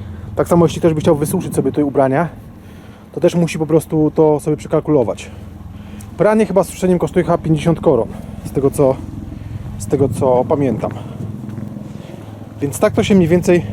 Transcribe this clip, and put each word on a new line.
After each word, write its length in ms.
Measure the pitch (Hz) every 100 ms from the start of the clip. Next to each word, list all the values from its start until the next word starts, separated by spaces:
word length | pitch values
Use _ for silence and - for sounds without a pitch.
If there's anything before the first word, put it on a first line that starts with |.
| - - - -
tak 120 | 147
samo 180 | 170 165
jeśli 140 | 160
ktoś 140 | 170
by 80 | 156
chciał 140 | 143 147
wysuszyć 400 | 151 185 151 -
sobie 160 | 135
tutaj 120 | 151
ubrania, 460 | 143 131 135 135 165 - - - - - - - -
to 80 | -
też 160 | 165 175
musi 240 | 165 160
po 60 | 151
prostu 460 | 160 - 160 151 -
to 240 | 156 147
sobie 180 | 156 151
przekalkulować. 760 | - 156 147 147 104 - - - - - - - - - - -
Pranie 280 | 190 220 208
chyba 180 | 190
z 40 | 170
suszeniem 320 | - 185 180
kosztuje 260 | 156 185 165
chyba 120 | 165
pięćdziesiąt 420 | 151 156 160 156
koron, 280 | 170 123 107 - - - -
z 60 |
tego 200 | 147 135
co, 240 | 131 135 135 - - - - - - - -
z 80 | -
tego 220 | 139 135
co 360 | - 131 123 120
pamiętam. 420 | 143 135 107 104 - - - - - - - - - - - - - - - - -
Więc 180 | 143 -
tak 140 | 208
to 100 | -
się 120 | 202 196
mniej 120 | 160
więcej 380 | 175 160 175 196